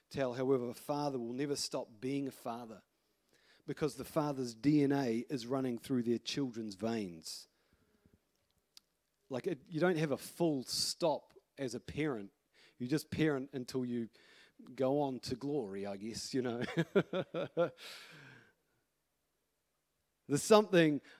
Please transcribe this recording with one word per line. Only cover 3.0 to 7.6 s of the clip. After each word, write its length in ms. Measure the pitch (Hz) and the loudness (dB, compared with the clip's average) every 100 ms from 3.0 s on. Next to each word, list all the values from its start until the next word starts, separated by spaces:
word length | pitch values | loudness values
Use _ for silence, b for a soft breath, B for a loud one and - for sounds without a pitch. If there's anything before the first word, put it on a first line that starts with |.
| _ _ _ b b b - | _ _ _ b b b -10
because 260 | 143 156 | -2 -2
the 100 | - | -4
father's 520 | 123 160 147 135 123 113 | -4 0 0 0 -4 0
D 260 | 131 151 | 4 6
N 120 | 139 | 6
A 300 | 139 131 113 120 | 4 2 0 -2
is 160 | 139 117 | -6 -2
running 320 | 135 131 117 | -2 0 -2
through 240 | - 131 | 0 0
their 160 | 117 117 | 2 0
children's 560 | - - 135 113 110 | 0 -4 -4 -4 -8
veins. 720 | 92 110 113 98 82 - - - _ | -4 -2 -2 -4 -8 -12 -14 -16 _